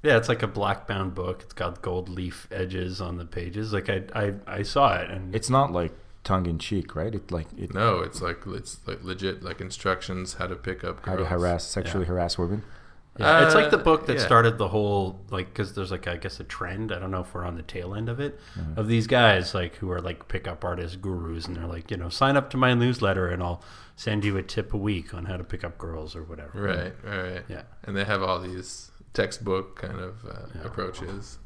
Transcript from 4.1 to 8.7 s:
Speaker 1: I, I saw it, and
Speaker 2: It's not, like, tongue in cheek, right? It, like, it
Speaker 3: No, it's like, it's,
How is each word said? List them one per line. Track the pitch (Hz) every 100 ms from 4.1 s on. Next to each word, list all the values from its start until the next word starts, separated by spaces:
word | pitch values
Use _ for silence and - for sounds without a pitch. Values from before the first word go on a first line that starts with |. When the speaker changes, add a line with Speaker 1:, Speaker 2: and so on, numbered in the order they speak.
Speaker 1:
I, | 113 101 101 -
I | 95
saw | 101 147 139 90
it, | 87
and | 95 92
Speaker 2:
It's | 110 120
not, | 131 139
like, | 87 85 - - -
tongue | - 95 87
in | 82
cheek, | - 101 -
right? | 80 98
It, | 104 -
like, | 85 80 -
it | 90
Speaker 3:
No, | 92 113 92
it's | 87 -
like, | 90 85 98
it's, | 92 -